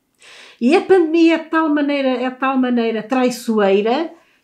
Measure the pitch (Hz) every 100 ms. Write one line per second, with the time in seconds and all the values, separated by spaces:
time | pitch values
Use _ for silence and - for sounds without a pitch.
0 | _ _ - - - - 240 349 - 381
1 | 320 330 330 320 - 320 320 294 285 285
2 | 262 247 254 254 269 269 254 240 226 220
3 | 214 262 254 240 - 214 196 196 214 269
4 | 330 - _ _